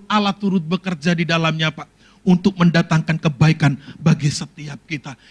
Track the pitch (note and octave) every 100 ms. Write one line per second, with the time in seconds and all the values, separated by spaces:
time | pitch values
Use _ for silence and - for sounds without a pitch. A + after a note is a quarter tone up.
0 | - G#3 G3+ F#3+ G3+ F#3+ D#3 F#3 F#3+ E3
1 | D#3+ E3+ E3 E3 D#3+ D#3+ D#3 - - _
2 | _ _ F#3+ F3+ F#3+ F3+ F3 E3 E3+ D#3+
3 | - D#3+ E3 C#3 D#3 D3+ B2+ C#3 - -
4 | D#3+ D3+ C#3+ - D#3 - D3 C#3+ - D3
5 | D3 B2 _